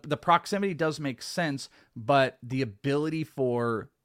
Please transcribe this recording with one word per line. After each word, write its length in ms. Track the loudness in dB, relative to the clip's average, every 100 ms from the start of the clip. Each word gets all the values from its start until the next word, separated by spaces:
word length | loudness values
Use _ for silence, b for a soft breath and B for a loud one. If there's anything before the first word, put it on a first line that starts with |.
the 140 | -4 -2
proximity 560 | 4 2 2 -2 -2
does 260 | 0 -2 -2
make 220 | -6 -6
sense, 480 | -6 -4 -2 -4 -10 b b -6
but 440 | 2 4 4 0
the 220 | -6 -4
ability 600 | -4 -4 -2 0 0 -2
for 680 | -4 -2 0 0 0 -2 -6 _